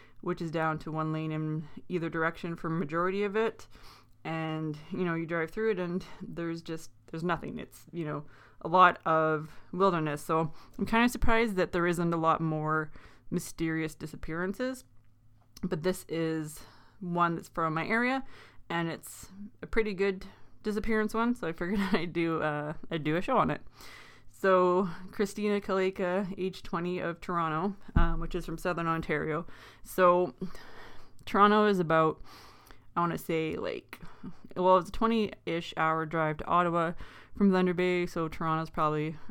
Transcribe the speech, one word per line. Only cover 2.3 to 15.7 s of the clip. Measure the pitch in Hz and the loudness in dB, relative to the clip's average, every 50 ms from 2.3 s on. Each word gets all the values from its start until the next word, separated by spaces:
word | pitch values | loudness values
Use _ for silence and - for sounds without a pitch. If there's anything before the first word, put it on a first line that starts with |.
| 170 - - 175 165 | -2 -4 -8 -8 -6
for | 160 - 170 | -6 -4 -4
majority | 160 165 151 143 156 170 175 185 190 202 208 | -2 -2 -2 -2 -2 0 0 0 0 0 -2
of | 208 190 | -2 0
it. | 220 226 226 - - - - - - - - - - - - - - - | 0 0 0 -2 -6 -14 -20 -20 -20 -20 -20 -20 -20 -20 -20 -20 -12 -8
And, | 156 160 160 160 160 156 156 160 156 151 151 - - 180 | -6 -4 -4 -4 -4 -4 -4 -4 -4 -6 -8 -10 -8 -4
you | - 185 | -2 0
know, | 175 165 | 0 0
you | 165 165 | -2 -2
drive | 156 170 170 160 160 | -2 -2 -2 -2 -2
through | - 220 220 220 | -4 -2 0 0
it | 214 175 | 0 0
and | 180 175 175 185 185 - - - | -2 -2 -2 -4 -4 -6 -12 -14
there's | 185 - 160 151 170 165 165 170 | -12 -10 -8 -6 -4 -4 -6 -6
just, | 165 - 165 156 - - - - - - | -8 -8 -8 -8 -10 -12 -16 -20 -16 -12
there's | - 165 160 | -8 -4 -2
nothing. | 180 170 156 151 147 - - | 0 0 -2 -2 -6 -8 -10
It's, | - - - - - - - | -10 -12 -16 -20 -18 -12 -8
you | 175 165 | -6 -6
know, | 151 151 147 151 - - - - - - - | -6 -6 -8 -10 -12 -16 -20 -20 -20 -16 -10
a | - 165 | -4 2
lot | 165 185 185 180 - - - | 6 8 8 6 6 4 0
of | - 160 160 160 156 156 151 156 160 - - - - - | 2 2 4 4 2 2 0 -4 -6 -12 -16 -14 -8 0
wilderness. | 180 190 196 175 170 156 151 147 147 - | 2 4 4 4 2 0 0 -2 -4 -2
So | - 165 160 165 151 - - - - - - | 0 0 2 2 0 -4 -8 -14 -12 -8 -4
I'm | 208 | -2
kinda | - - 226 240 240 | 2 4 4 4 4
surprised | - 233 - - 226 247 233 233 196 | 4 4 6 6 6 6 4 2 2
that | 180 180 - - | 2 0 2 2
there | 180 170 | 2 2
isn't | 175 175 165 175 170 170 | 2 2 2 2 0 2
a | 165 | 2
lot | 160 160 156 - 165 | 4 4 2 2 2
more | 160 156 156 151 151 156 156 156 151 - - - - - - - - | 0 -2 -2 0 0 0 0 -2 -4 -8 -14 -16 -18 -20 -18 -8 -4
mysterious | - 175 - - - - 165 160 160 160 160 160 - | -4 -4 -4 -6 -6 -4 -2 -2 0 -2 -2 -4 -6
disappearances. | - - 156 - - - - 156 165 175 190 202 - 254 254 262 247 - - - - - - - _ - - - - - _ - - - | -8 -12 -12 -12 -10 -8 -6 -4 -4 -4 -4 -4 -4 -4 -4 -6 -8 -12 -18 -20 -20 -20 -20 -20 _ -20 -20 -20 -20 -20 _ -12 -8 -6
But | 180 | -4